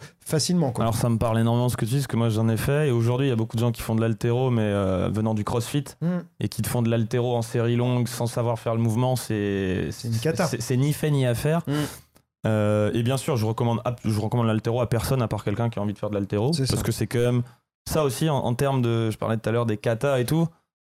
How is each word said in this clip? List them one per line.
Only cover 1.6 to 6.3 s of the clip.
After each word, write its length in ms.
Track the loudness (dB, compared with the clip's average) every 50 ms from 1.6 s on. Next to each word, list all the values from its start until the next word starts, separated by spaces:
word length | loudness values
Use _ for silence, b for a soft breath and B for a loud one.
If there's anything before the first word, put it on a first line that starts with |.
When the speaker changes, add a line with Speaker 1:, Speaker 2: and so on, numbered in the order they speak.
| 2 0
Speaker 2:
ce 60 | 0 -2
que 80 | -2
tu 60 | 0 0
dis, 40 | -2
parce 80 | -2
que 100 | 0 0
moi, 120 | 0 2 2
j'en 200 | 2 2 2 2
ai 80 | 2 2
fait. 300 | 0 0 2 2 2 2
Et 20 |
aujourd'hui, 380 | 2 2 2 2 2 2 2 2
il 20 |
y 20 | 2
a 40 |
beaucoup 200 | 0 -2 -2 0
de 40 | 0 0
gens 100 | 0 0
qui 80 | -2
font 140 | -4 -2 0
de 80 | 2 2
l'haltéro, 480 | 0 0 0 0 0 2 2 2 2
mais, 100 | 2 2 2
euh, 460 | 2 2 2 2 2 2 2 0 0
venant 220 | 0 0 0 0 0
du 120 | -2 -2
crossfit, 400 | -2 -2 -2 -2 -2 -4 -4 -4 -4 -10 _ -4
Speaker 1:
Mm. 160 | -2 -2 -4 -6 -10